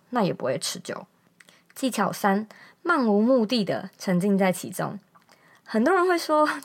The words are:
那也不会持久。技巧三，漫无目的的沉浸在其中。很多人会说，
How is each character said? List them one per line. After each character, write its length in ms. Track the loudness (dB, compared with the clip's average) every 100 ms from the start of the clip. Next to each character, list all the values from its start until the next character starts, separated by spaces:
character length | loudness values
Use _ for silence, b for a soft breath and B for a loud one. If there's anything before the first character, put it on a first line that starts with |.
| -6
那 120 | -2
也 120 | -2
不 100 | -2
会 140 | -4 -4
持 180 | -6 -10
久。 280 | -10 -12 -14 _ _ _ _ b b -6
技 140 | -4
巧 220 | -2 -4
三， 360 | 0 0 0 -2 B B B
漫 200 | -2 2 4
无 120 | 4
目 280 | 4 2 2
的 180 | 0 -2
的 240 | -4 -8 -8
沉 220 | -2 0
浸 180 | 2 2
在 140 | 2
其 180 | 0 -6
中。 300 | -8 -8 -8 _ _ _ b b b
很 200 | -4 0
多 80 | 2
人 160 | 4 2
会 80 | 0
说， 320 | 2 2 2 0